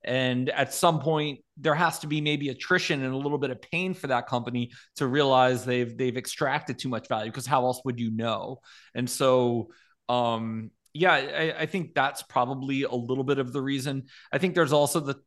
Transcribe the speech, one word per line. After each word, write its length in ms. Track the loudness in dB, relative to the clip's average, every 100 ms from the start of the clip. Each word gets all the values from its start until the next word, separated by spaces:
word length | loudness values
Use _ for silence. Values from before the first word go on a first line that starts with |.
And 460 | -2 0 0 0 -2
at 240 | -2 -2
some 260 | 2 2 4
point 400 | 0 0 -2 -6 _ -4
there 200 | 0 4
has 240 | 2 0
to 80 | -4
be 120 | -2
maybe 300 | 0 0 -2
attrition 540 | -6 0 2 2 0
and 100 | 0
a 40 | -2
little 200 | -2 -2
bit 140 | -2
of 100 | -4
pain 320 | -6 -4 -4
for 140 | -4 -2
that 200 | -2 0
company 440 | -4 -2 -4 -6 -10 _ -4
to 100 | 0
realize 560 | 2 6 6 6 4
they've, 340 | 0 0 -2 -2
they've 200 | -2 -2
extracted 640 | -8 -4 -2 -2 -4 -6
too 100 | -4
much 180 | -6 -2
value, 240 | -4 -4
'cause 140 | -8 0
how 180 | 2
else 160 | 2 -2 -4
would 140 | -4
you 120 | -4
know? 480 | -2 -2 -2 -6 -12 -16 -20 _
And 160 | -6 -6
so, 600 | 2 4 4 4 0 -6 -14 _ _ -2
um, 600 | 0 2 -2 -4 -8 -10 _ _
yeah, 220 | 0 4
I, 420 | 4 2 -2 -2 -2
I 60 | -4
think 260 | -4 -2
that's 300 | 0 0 -2
probably 580 | -4 0 0 -2 -4 -2
a 140 | -2 -4
little 280 | -2 -2
bit 140 | 0 0
of 160 | 0
the 80 | -4
reason. 460 | -2 -4 -4 -6 -10 -20 -6
I 80 | -2
think 160 | 0 2
there's 180 | 4
also 260 | 4 4 0
the 160 | -2 -8